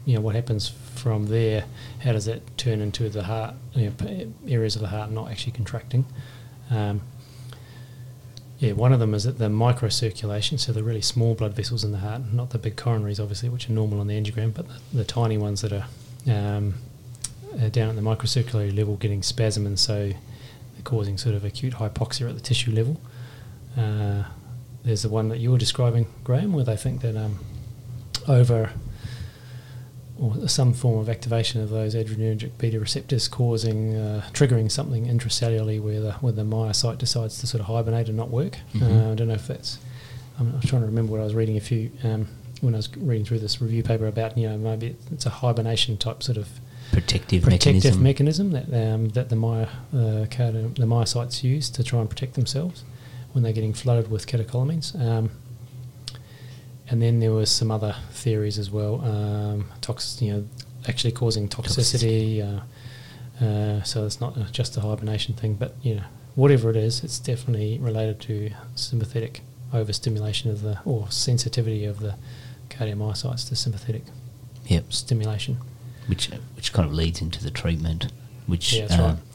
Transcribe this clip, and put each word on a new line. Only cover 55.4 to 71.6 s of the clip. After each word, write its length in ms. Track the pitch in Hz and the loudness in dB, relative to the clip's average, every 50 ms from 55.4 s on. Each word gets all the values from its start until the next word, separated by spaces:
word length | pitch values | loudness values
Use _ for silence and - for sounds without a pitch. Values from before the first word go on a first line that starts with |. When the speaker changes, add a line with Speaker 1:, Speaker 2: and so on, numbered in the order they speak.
| - - - - - - - - - - - - - - - - - - - - - - - - - - - - - - | -16 -16 -16 -16 -16 -16 -16 -14 -16 -16 -16 -14 -14 -14 -14 -14 -18 -18 -20 -18 -18 -16 -16 -16 -18 -18 -20 -18 -4 0
Speaker 1:
and 120 | 123 113 | 2 4
then 200 | 117 117 117 117 | 4 6 6 6
there 100 | 113 110 | 6 4
was 200 | 110 110 107 - | 4 4 4 2
some 200 | - - 120 113 | 2 2 2 0
other 240 | 110 107 107 107 - - - - | 0 0 0 -2 -4 -6 -10 -12
theories 480 | - - - 120 110 107 104 104 101 107 | -12 -4 0 0 2 2 0 0 -2 -2
as 100 | 101 98 | -4 -2
well, 300 | 101 107 104 104 110 - - | -2 -2 0 0 0 0 0
um, 640 | 117 107 104 104 104 104 104 104 104 104 104 98 - - - | 0 0 0 0 0 0 0 0 -2 -2 -2 -4 -6 -8 -10
tox-, 400 | - - 113 - - - - - | -6 -6 -6 -6 -6 -8 -2 -2
you 120 | 110 104 | 0 0
know, 120 | 101 104 104 110 - - - - - - - - | 0 -2 -4 -6 -12 -16 -16 -16 -16 -8 -6 -4
actually 240 | - - - 117 | -4 0 -2 -2
causing 360 | - - 123 117 110 110 104 104 | 0 0 0 0 2 0 -2 -2
toxicity. 880 | - - - - - 131 120 - - 117 117 113 113 110 110 110 110 107 | -4 -6 -4 -2 0 2 2 2 2 2 2 4 4 4 2 2 0 0
Speaker 2:
Toxicity. 240 | 104 101 101 101 - - - - - - - - - - - - - - - - | -2 -2 -4 -6 -6 -10 -16 -18 -18 -18 -16 -16 -18 -18 -18 -16 -16 -16 -2 0
Speaker 1:
Uh, 40 | 120 | 2
uh, 380 | 107 104 104 107 107 104 104 - | 2 2 2 2 0 0 -2 -2
so 200 | - - 113 107 | -2 -2 -2 -2
it's 160 | 107 - - | -2 -4 -4
not, 160 | 117 117 - | -6 -4 -4
uh, 60 | 117 104 - | -4 -6 -4
just 260 | - - 123 - - | -2 -2 -2 -2 -2
a 40 | 117 | -2
hibernation 540 | 104 107 107 104 107 107 107 104 - - 104 | -2 -2 -2 -2 -2 -2 -2 -2 -2 -2 -4
thing, 200 | - - 110 104 | -2 0 -2 0
but, 220 | 101 - - - - | 0 -2 -6 -6 -4
you 120 | - 120 110 | -2 -2 -2
know, 80 | 101 90 - - - - - - | -2 -4 -8 -14 -20 -20 -4 2
whatever 340 | 131 135 143 143 123 113 113 | 6 8 8 8 8 6 4
it 80 | 113 | 4
is, 280 | 110 107 117 117 - - | 4 2 2 0 0 -4
it's 160 | - - - | -6 -8 -6
definitely 580 | - - 123 - - - 117 107 107 107 113 - | -4 -4 -4 -2 0 0 0 0 0 -2 -2 -2
related 420 | 123 117 110 110 110 110 107 - | -2 0 0 0 0 0 -2 -4
to 280 | - - 110 104 104 104 101 - - - - | -6 -6 -4 -4 -4 -6 -8 -10 -14 -12 -8
sympathetic 680 | - - - 127 113 107 - - 117 113 - - - - - - - - - | -8 -6 -2 0 -2 -2 0 -2 -4 -4 -4 -8 -12 -16 -18 -16 -16 -10 -2
overstimulation 800 | - 113 110 104 101 - - 117 110 104 104 107 101 - - 113 | 0 0 0 0 -2 -2 -2 -2 0 0 -2 -2 -2 -2 -2 -2
of 120 | 104 101 | -2 -2
the, 180 | 107 107 104 98 - | -2 -4 -4 -2 -2
or 240 | - 123 110 104 - | -2 0 0 -2 -2
sensitivity 720 | - - - 131 123 120 - 117 - 123 | -2 -2 2 2 2 2 2 0 0 0